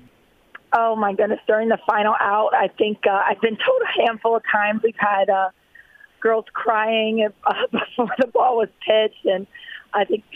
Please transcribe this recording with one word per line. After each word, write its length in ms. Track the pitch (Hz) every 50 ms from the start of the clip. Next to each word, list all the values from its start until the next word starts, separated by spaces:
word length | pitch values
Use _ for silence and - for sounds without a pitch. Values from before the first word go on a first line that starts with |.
| - - _ _ _ _ _ _ _ _ _ - - _ -
Oh, 240 | 233 226 226 226
my 160 | 220 208 202 196
goodness. 280 | 196 214 208 214 - -
During 220 | - 214 214 226 226
the 80 | 220 - -
final 280 | - 226 214 208 214 220 -
out, 360 | - 202 202 214 214 - -
I 140 | 190 202 190
think, 320 | - - 220 214 208 - -
uh, 40 | 220
I've 300 | 196 196 190 190 214 214 226
been 160 | 226 220 214
told 240 | - - 523 508 466
a 240 | - - - 233
handful 280 | 233 226 220 - 226 226
of 80 | 226 - -
times 300 | - 208 208 208 214 220 -
we've 120 | 233 220
had, 320 | - 208 208 208 196 196 208
uh, 220 | 196 190 190 185 - _ _ _ _ - - _ _ _ - _ _ _
girls 260 | - 226 226 220 214 - -
crying, 760 | - - - 226 214 214 220 226 220 220 220 220 226 214 214 - _ -
uh, 80 | - 190 - -
<laughs> 80 | -
before 440 | - 202 - - - - 240 196 220 240
the 80 | 262
ball 300 | 240 - - - 254 247
was 140 | 233 220 - - _
pitched, 460 | - - 214 220 214 208 - - -
and 200 | - 190 185 202 - - - - - - - - _ -
I 140 | 208 196
think 180 | - - 214 - _ -